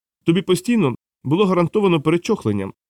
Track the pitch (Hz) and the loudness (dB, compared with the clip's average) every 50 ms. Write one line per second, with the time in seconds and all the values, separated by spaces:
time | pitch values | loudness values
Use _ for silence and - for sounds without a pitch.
0 | _ _ _ _ _ 165 165 196 - 185 185 175 - 240 240 226 170 127 117 - | _ _ _ _ _ 0 0 0 0 0 -2 -2 0 0 0 0 0 0 -2 -6
1 | _ _ _ _ - 127 151 190 214 185 185 175 170 160 - 214 202 190 165 156 | _ _ _ _ -6 -2 0 2 2 2 2 2 0 0 0 0 2 2 2 0
2 | 139 156 165 170 - - 208 - - 110 101 101 98 98 - _ _ | 0 0 -2 0 0 -2 -4 -2 -2 -4 -4 -4 -6 -8 -12 _ _